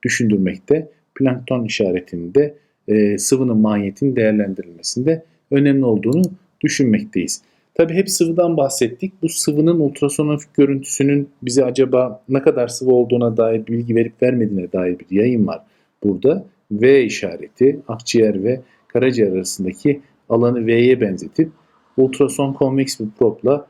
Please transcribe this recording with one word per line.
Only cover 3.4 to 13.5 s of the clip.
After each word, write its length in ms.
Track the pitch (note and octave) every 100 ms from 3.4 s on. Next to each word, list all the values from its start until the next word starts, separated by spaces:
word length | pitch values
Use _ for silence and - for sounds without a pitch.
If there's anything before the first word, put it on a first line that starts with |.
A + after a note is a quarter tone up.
| B2+ A2
mahiyetinin 600 | G#2+ G#2 G2+ G2 C#3 B2
değerlendirilmesinde 1080 | A2 G#2+ G2+ F#2+ - E2+ - - C3+ E3 - _ _
önemli 340 | C#3 C#3+ C#3
olduğunu 380 | B2+ G#2+ A2 D3 F#3 - _ _
düşünmekteyiz. 840 | - - C3 G#2 - - E2+ - _ _ _
Tabii 200 | - E3
hep 160 | E3 G3
sıvıdan 460 | - E3 E3 F3 D#3+
bahsettik. 560 | C#3 - A#2 B2 F#3+ _
Bu 60 | E3
sıvının 520 | - - D3 D#3 E3+
ultrasonografik 760 | C#3+ C#3 C#3+ C#3 D3 D3+ -
görüntüsünün 760 | - C#3 C#3 C3+ - C#3 C#3+ C#3 _
bize 220 | B2+ B2
acaba 580 | B2+ C3 B2+ B2+ B2+ G#2 -
ne 140 | C3+
kadar 260 | C3+ C3+ A#2+
sıvı 220 | - B2+
olduğuna 460 | B2 A#2 A#2+ A#2+ A2+
dair 300 | A2+